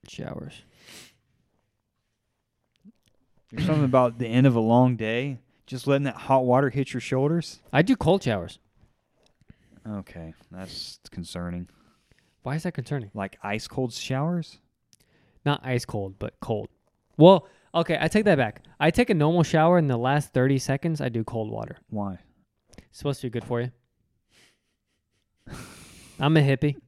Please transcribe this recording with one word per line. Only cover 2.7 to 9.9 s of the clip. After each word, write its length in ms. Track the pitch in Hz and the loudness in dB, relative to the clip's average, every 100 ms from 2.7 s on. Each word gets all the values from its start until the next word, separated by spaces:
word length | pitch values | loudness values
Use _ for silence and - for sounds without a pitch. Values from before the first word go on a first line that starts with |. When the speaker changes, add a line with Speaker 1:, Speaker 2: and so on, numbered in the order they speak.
| _ 190 _ _ _ _ _ _ | _ -20 _ _ _ _ _ _
Speaker 2:
There's 140 | 117 175 | -4 0
something 180 | 156 | 2
about 340 | 139 131 123 117 | 4 4 2 0
the 80 | 120 | 0
end 220 | 120 135 | 4 6
of 80 | 117 | 6
a 40 | |
long 360 | 110 117 127 117 | 4 6 6 2
day, 420 | 110 117 139 127 _ _ _ | -2 -2 -4 -8 _ _ _
just 180 | 131 139 | -8 0
letting 200 | 139 139 | 0 0
that 100 | 113 | -8
hot 280 | - 135 | 2 2
water 260 | 127 123 139 | 4 2 2
hit 220 | 131 135 | -2 -4
your 80 | 127 | -6
shoulders. 600 | - 131 143 170 - - _ | -4 -2 0 -2 -4 -14 _
Speaker 1:
I 100 | 135 | 0
do 120 | 180 | 2
cold 260 | 254 151 190 | 2 2 0
showers. 340 | - 104 85 - _ _ _ _ _ _ _ _ _ - _ _ | 0 -4 -6 -16 _ _ _ _ _ _ _ _ _ -20 _ _
Speaker 2:
Okay, 460 | 113 | -12